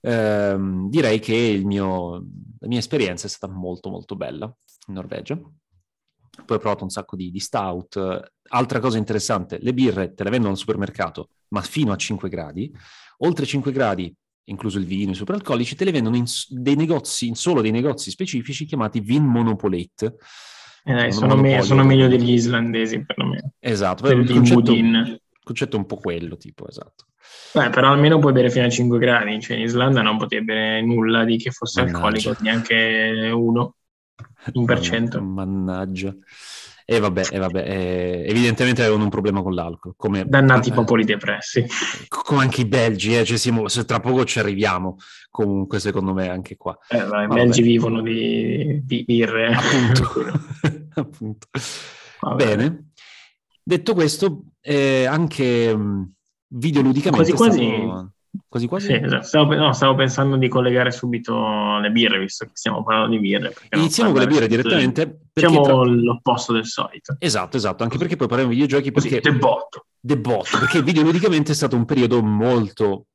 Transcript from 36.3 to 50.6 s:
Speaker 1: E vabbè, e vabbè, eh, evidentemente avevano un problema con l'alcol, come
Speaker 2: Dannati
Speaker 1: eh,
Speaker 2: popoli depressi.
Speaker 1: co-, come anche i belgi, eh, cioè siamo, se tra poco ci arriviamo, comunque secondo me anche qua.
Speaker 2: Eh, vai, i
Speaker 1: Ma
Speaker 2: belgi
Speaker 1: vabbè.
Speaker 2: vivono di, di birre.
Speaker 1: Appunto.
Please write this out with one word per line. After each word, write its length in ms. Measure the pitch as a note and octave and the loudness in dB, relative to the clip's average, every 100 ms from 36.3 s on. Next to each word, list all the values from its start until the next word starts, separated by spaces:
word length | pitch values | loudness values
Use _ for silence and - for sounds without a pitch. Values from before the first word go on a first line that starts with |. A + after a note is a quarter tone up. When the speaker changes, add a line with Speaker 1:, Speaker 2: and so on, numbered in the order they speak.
| - - - - - - | -20 -20 -20 -20 -20 -2
Speaker 1:
E 120 | A2+ | 0
vabbè, 300 | G#2 F2+ F#2 | 0 -2 -4
e 80 | F#2+ | -4
vabbè, 240 | F#2 F#2 D#2+ | -4 -4 -4
eh, 580 | F#2+ F2+ F2+ F2+ F2+ E2+ | -4 -4 -4 -4 -4 -2
evidentemente 560 | A2+ A#2+ A2 B2+ A#2+ | 0 0 0 0 2
avevano 220 | A2+ G#2+ G#2 | 2 2 0
un 40 | |
problema 320 | G2+ G2+ G2 | -2 -2 -2
con 140 | F#2 F2+ | -2 -4
l'alcol, 400 | E2+ E2+ F2+ - | -6 -10 -16 -8
come 260 | G#2+ G2 F#2+ | -4 -2 2
Speaker 2:
Dannati 420 | C3+ C3+ B2 A#2 | 4 6 4 2
Speaker 1:
eh, 40 | |
Speaker 2:
popoli 300 | A2+ A2 A2+ | 0 2 2
depressi. 640 | G#2+ G2+ G2+ G#2 - B2 A#2 - - - - | 2 -2 -4 -6 -4 -4 -2 -6 -8 -8 -10
Speaker 1:
co-, 140 | - | -10
come 200 | - C#3+ | -2 2
anche 180 | C3 A#2+ | 2 0
i 40 | A#2 | 0
belgi, 520 | B2+ A2+ G2+ G2+ A#2 | 2 2 0 0 2
eh, 80 | A2 | 2
cioè 120 | A#2 | 0
siamo, 300 | B2 A#2 G2+ | 0 0 -2
se 160 | A#2+ A2+ | -4 -2
tra 140 | A#2 | -2
poco 240 | A#2+ C3 | 0 0
ci 140 | A#2+ A#2+ | 0 0
arriviamo, 600 | G#2 G2 G#2 F2+ F#2 F2+ - - - | -2 0 0 0 -4 -8 -20 -20 -14
comunque 480 | - G#2 G2 F#2+ G#2 | -4 -2 0 -2 -4
secondo 340 | G2+ G2 F#2+ | -2 -2 -2
me 160 | F#2+ F#2 | -2 -4
anche 260 | F#2 F2+ F#2+ | -6 -10 -10
qua. 200 | - - _ | -10 -10 _
Speaker 2:
Eh, 140 | A#2+ G2+ | -4 -2
vai, 180 | G#2 | -2
i 40 | G#2 | 0
Speaker 1:
Ma 60 | |
Speaker 2:
belgi 280 | A#2+ A#2+ A#2 | 4 4 6
Speaker 1:
vabbè. 100 | A#2 | 6
Speaker 2:
vivono 300 | A#2 A2+ A2+ | 4 2 -2
di, 800 | A2+ A2+ A#2 A2+ A#2 - D3+ D3 C3 | -4 -4 -2 -2 -2 -2 -2 -4 -4
di 180 | A#2+ | -6
birre. 480 | - A#2 A2 A2+ A#2 A#2 | 0 2 2 0 2 0
Speaker 1:
Appunto. 880 | - C3+ A#2+ B2+ B2+ - - - - - | 2 2 4 2 2 -2 -4 -6 -8 -4